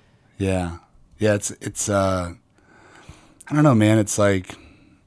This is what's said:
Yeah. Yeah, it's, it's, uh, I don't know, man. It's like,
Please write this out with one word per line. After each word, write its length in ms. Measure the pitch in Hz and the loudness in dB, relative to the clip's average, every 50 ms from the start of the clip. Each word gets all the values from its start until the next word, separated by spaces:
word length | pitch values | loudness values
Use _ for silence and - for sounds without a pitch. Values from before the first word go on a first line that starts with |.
| _ _ _ _ _ _ _ - | _ _ _ _ _ _ _ -6
Yeah. 400 | 98 95 95 92 87 85 85 85 - _ _ _ _ _ _ - | -4 -2 -2 -2 -4 -6 -10 -14 -18 _ _ _ _ _ _ -2
Yeah, 140 | 104 107 104 | 0 0 0
it's, 160 | 104 - - - - | 0 -2 -8 -12 -12
it's, 280 | - - 104 - - - | -12 -12 -10 -8 -6 -2
uh, 420 | 101 98 98 95 95 92 87 85 85 - _ _ _ _ _ _ _ _ _ _ - - - - - - _ _ _ - - - | -2 0 0 0 -2 -2 -4 -8 -10 -16 _ _ _ _ _ _ _ _ _ _ -20 -20 -20 -20 -20 -20 _ _ _ -20 -12 -4
I 40 | 139 | 0
don't 100 | 151 147 | 2 4
know, 120 | 151 127 | 4 4
man. 220 | 110 107 107 110 110 | 4 4 4 4 2
It's 200 | 104 101 - - | 2 0 0 0
like, 380 | 104 101 98 95 92 - - - - - - _ _ _ _ _ _ | 2 2 2 0 -4 -8 -14 -20 -20 -20 -20 _ _ _ _ _ _